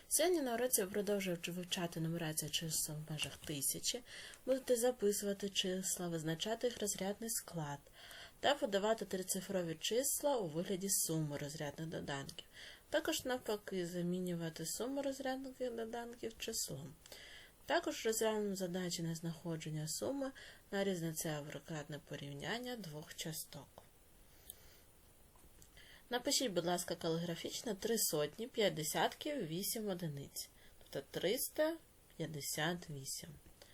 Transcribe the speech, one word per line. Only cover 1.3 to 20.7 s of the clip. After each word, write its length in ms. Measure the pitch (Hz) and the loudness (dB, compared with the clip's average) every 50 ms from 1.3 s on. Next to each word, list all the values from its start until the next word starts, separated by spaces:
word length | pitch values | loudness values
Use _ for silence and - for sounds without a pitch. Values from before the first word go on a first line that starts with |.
| 175 170 - 175 | 0 0 -2 -4
вивчати 480 | 170 180 175 175 - 190 175 170 - 170 | -4 -4 -4 -2 -2 0 0 0 0 0
нумерацію 520 | 160 160 165 170 165 156 156 - 160 143 | 0 0 0 0 0 -2 0 -2 -2 0
чисел 440 | - - 170 160 156 - - - 151 | -2 -2 -2 0 0 0 0 -2 -2
в 160 | 151 151 151 | -6 -6 -4
межах 260 | 156 147 - - - | -2 -2 -2 -2 -4
тисячі, 640 | - - - 151 139 131 - - 160 - - - 240 - - - - - - - - - | -4 -4 -4 -2 0 0 0 0 0 0 0 -2 -2 -4 -10 -14 -14 -12 -14 -14 -4 0
будете 300 | 254 269 262 262 - 254 | 2 2 2 4 4 4
записувати 760 | 226 226 247 233 - 202 202 208 - 208 202 196 196 208 196 | 6 6 4 4 4 4 4 4 4 2 0 0 0 -2 -2
числа, 580 | 196 - 190 185 185 185 190 - - - 180 | 0 0 2 2 2 0 0 0 0 0 0
визначати 600 | 175 165 165 156 160 160 - - 214 226 226 - | 0 0 0 2 0 0 0 0 0 0 2 2
їх 140 | 247 226 - | 2 2 0
розрядний 480 | 214 202 - - 190 196 208 - 226 220 | 0 0 0 0 0 -2 -2 -2 -2 -2
склад 500 | - - - - - 165 151 143 143 - - - - - - - - - - - - - | -2 -2 -4 -4 -4 -4 -2 -2 -4 -6 -10 -14 -20 -18 -18 -16 -16 -16 -16 -18 -6 2
та 160 | - 240 294 | 6 6 6
подавати 500 | 285 285 220 196 196 202 220 226 - 202 | 6 4 2 2 4 4 4 4 2 0
трицифрові 720 | - 202 185 185 - - 190 - - 196 185 175 165 160 - | 0 -2 -2 0 0 -2 -2 0 0 0 0 0 0 -2 -2
числа 580 | - - 220 240 269 - - - - 285 277 | 0 2 2 4 4 2 2 4 4 4 4
у 100 | 240 196 | 4 2
вигляді 420 | 156 143 165 185 - 196 175 196 196 | 0 0 0 0 0 0 0 2 4
суми 480 | 196 - - - 160 160 156 143 143 | 4 4 4 4 2 2 2 2 0
розрядних 500 | 143 147 139 - - 151 143 - - 160 | -2 -4 -4 -4 -4 -4 -4 -4 -4 -4
доданків. 580 | 160 185 180 175 160 143 139 143 - - - - - - - - - - - - - | -4 -4 -4 -4 -2 -4 -4 -4 -6 -10 -12 -14 -16 -16 -16 -16 -16 -16 -18 -4 0
Також 360 | - 311 311 339 311 - - | 0 0 2 2 0 0 0
навпаки 640 | 254 247 254 - - 214 208 - - 196 185 175 | -2 -2 -2 0 -2 -2 -2 -2 -2 -2 -2 -2
замінювати 760 | 170 180 175 170 175 180 185 180 180 175 170 165 160 160 - 165 | -2 -2 0 0 2 2 0 0 0 -2 -2 -2 -4 -4 -4 -4
суму 360 | 160 - - 220 262 277 285 | -4 -4 -2 -2 -2 0 0
розрядних 520 | 269 277 269 269 269 254 262 262 269 262 254 - 254 247 233 | 0 0 -2 -2 -2 -2 -2 -2 -4 -6 -6 -4 -4 -2 -2
доданків 580 | 233 226 226 233 233 233 240 233 - - 226 226 | -2 -4 -4 -4 -6 -6 -8 -8 -8 -8 -8 -6
числом. 560 | - - 226 226 - - - 156 135 - 131 - - - - - - - - - - - - - - - | -6 -6 -4 -2 -2 -2 -2 -4 -6 -8 -10 -12 -16 -18 -18 -16 -16 -16 -16 -16 -18 -18 -20 -20 -8 0
Також 400 | - 277 349 349 330 - - - | 2 2 2 2 2 -2 0 0
розглянемо 500 | 220 220 - 226 220 214 214 208 202 190 | 2 2 4 4 4 4 4 2 0 0
задачі 480 | 190 185 175 175 185 180 175 175 - 165 | 0 0 0 0 0 0 0 0 0 0
на 120 | 165 165 | 0 0
знаходження 720 | 160 - 170 165 - - 170 165 160 - 156 156 151 156 | -2 -2 -4 -4 -2 -2 -2 -2 -2 -2 -2 -2 -2 -2
суми 440 | 156 - - - - 277 277 269 269 - - - - - - - - | -2 -2 -2 0 0 0 0 -2 -2 -4 -8 -14 -16 -18 -18 -8 -2